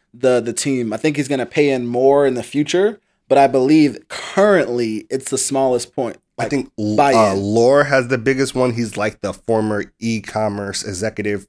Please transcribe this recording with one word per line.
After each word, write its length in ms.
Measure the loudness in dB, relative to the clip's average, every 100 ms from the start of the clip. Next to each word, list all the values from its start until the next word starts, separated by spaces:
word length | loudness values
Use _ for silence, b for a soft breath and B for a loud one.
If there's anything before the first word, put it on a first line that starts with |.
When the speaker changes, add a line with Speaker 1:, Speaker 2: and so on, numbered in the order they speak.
| _
Speaker 1:
the, 260 | -2 0 2
the 140 | 0
team. 400 | -4 -4 -2 -4
I 40 | -2
think 200 | -2 -2
he's 100 | -2
gonna 180 | -4 -2
pay 260 | 0 2
in 160 | 0 -2
more 380 | 2 4 4 2
in 100 | 0
the 80 |
future, 580 | -4 -4 0 0 0 -2 _ _ 0
but 100 | 4
I 100 | 4
believe 600 | 4 4 4 4 0 -12
currently 1000 | -14 -6 0 2 2 0 -2 -4 -6 -6
it's 220 | -8 -4
the 60 | -6
smallest 580 | -2 0 0 0 -4 -6
point, 220 | -8 -8 _ -8
Speaker 2:
I 60 |
Speaker 1:
like, 60 | -4
Speaker 2:
think 220 | -4 -6 -6
L-, 180 | -2 2
Speaker 1:
buy-in. 220 | 4 4
Speaker 2:
uh, 160 | 4 2
Lore 500 | 0 2 4 4 4
has 240 | 2 0
the 80 | -2
biggest 360 | 0 0 -2
one. 200 | 0 -2
He's, 240 | -2 -6 -4
like, 240 | -6 -4
the 120 | -8
former 520 | -8 -2 -2 0 -4 -6 _
e-commerce 840 | -4 -4 -4 -4 -4 -4 -6 -8
executive 640 | -8 -6 -6 -6 -4 -6